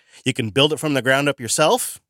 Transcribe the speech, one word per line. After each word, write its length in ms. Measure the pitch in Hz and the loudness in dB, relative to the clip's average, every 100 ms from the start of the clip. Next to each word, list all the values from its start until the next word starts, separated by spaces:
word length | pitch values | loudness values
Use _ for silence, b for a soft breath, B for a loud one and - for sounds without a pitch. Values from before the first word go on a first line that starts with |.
| b b | b b
You 80 | 131 | -12
can 180 | 127 113 | -8 -2
build 220 | 95 147 | -2 -2
it 60 | 151 | -2
from 160 | 156 | -2
the 80 | 139 | -2
ground 260 | 120 135 143 | 2 2 2
up 120 | 135 | -2
yourself. 600 | 117 - 156 240 - - _ | -4 2 2 2 -2 -10 _